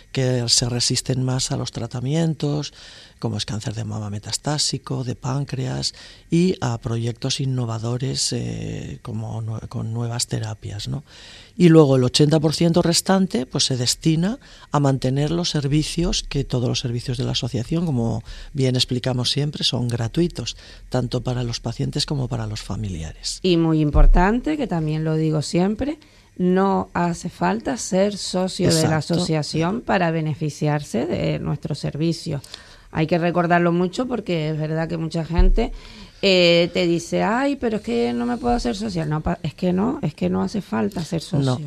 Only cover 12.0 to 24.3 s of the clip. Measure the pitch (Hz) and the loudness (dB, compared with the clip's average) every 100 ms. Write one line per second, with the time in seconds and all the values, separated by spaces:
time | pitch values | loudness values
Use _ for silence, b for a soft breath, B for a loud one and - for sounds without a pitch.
12 | 127 - 147 160 156 143 170 170 165 170 | 4 4 4 4 2 2 2 4 2 2
13 | - 190 190 220 - 147 - 127 123 - | 2 2 2 -2 -4 -2 0 0 -2 0
14 | 165 156 180 262 B B B 147 139 135 | 2 2 0 -4 B B B 2 2 2
15 | 131 135 147 170 175 151 139 151 147 - | 0 0 0 0 -2 -2 2 0 0 0
16 | 175 - - 143 135 131 120 120 127 120 | 0 -2 -4 -4 -2 0 0 -2 -2 -4
17 | - 120 123 123 123 110 117 160 170 123 | -4 -4 -2 -2 -2 -4 -2 -2 0 0
18 | 113 113 - B B 143 131 127 - 123 | 0 -2 -8 B B 0 2 2 0 -2
19 | 131 123 120 139 147 - 156 120 120 113 | -2 -2 -2 -2 -4 -2 -2 -2 -2 -2
20 | 113 - 175 - 120 - B B - 127 | -2 0 -2 -2 -10 -10 B B -4 -2
21 | 123 127 127 123 120 113 - - 135 143 | -2 -2 -2 -2 -4 -4 -6 -4 -4 -2
22 | - 143 120 117 110 107 - 98 104 85 | -4 -4 -4 -4 -6 -8 -8 -6 -6 -6
23 | 80 - - - 190 170 165 160 151 143 | -8 -10 -10 -2 2 4 4 4 4 8
24 | - 185 185 | 10 10 6